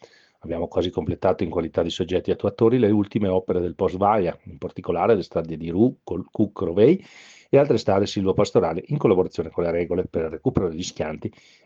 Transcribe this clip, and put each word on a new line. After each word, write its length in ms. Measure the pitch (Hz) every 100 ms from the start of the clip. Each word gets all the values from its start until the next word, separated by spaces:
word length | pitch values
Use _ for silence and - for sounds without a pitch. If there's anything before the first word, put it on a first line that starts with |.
| - _ _ _
Abbiamo 280 | 80 82 85
quasi 220 | 95 90
completato 520 | 92 82 90 95 -
in 60 | 87
qualità 340 | 82 82 -
di 80 | 85
soggetti 400 | - 85 90 -
attuatori 480 | 90 104 - 113 127
le 120 | 104
ultime 380 | 104 101 113 101
opere 320 | 92 - 90
del 140 | 87
post-vaia, 640 | - 95 92 101 110 87 -
in 140 | - 80
particolare 560 | 87 - 90 85 101
le 80 | 110
strade 340 | - 92 82 78
di 140 | 82
Ru, 300 | 87 123 139
Col-, 260 | - 90 90
Cuc, 300 | - 104 -
Rovei 420 | 87 87 120 190 - - - - -
e 80 | 139
altre 220 | 143 117
strade 280 | - 98 101
silvopastorali 800 | - 95 92 101 117 85 85 -
in 100 | 143
collaborazione 500 | 131 92 87 - 82
con 160 | -
le 60 | 85
regole 340 | 85 85 87
per 200 | 90 87
il 60 | 80
recupero 380 | 78 - - 92
degli 140 | 80
schianti, 500 | 90 - 76 78 - - _ _